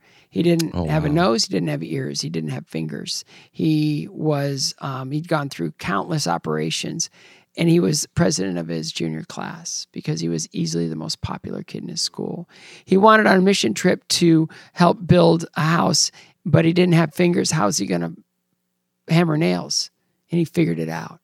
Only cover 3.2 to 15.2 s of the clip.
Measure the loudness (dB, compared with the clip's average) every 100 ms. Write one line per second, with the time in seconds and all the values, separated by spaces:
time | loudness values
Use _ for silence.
3.2 | -12 -20 -16 -2 0 2 0 -2 -6 -4
4.2 | -2 0 -2 -4 -6 -6 -8 -8 -6 -6
5.2 | -2 -4 -4 -6 -8 -6 -4 -4 -2 -2
6.2 | 0 -2 -2 -2 -2 -4 -6 -6 -8 _
7.2 | -20 -20 _ 0 4 4 4 0 -2 0
8.2 | 0 0 -4 -4 -4 -6 -6 -6 -6 -6
9.2 | -10 -12 -12 -12 -10 -10 -12 -10 -8 -4
10.2 | -4 -4 -6 -6 -4 -4 -4 -6 -8 -8
11.2 | -8 -10 -10 -12 -12 -12 -10 -8 -8 -8
12.2 | -8 -10 -14 -20 -20 -20 0 6 8 8
13.2 | 6 4 4 2 0 0 0 0 -2 2
14.2 | 4 4 2 -6 -10 2 2 4 4 6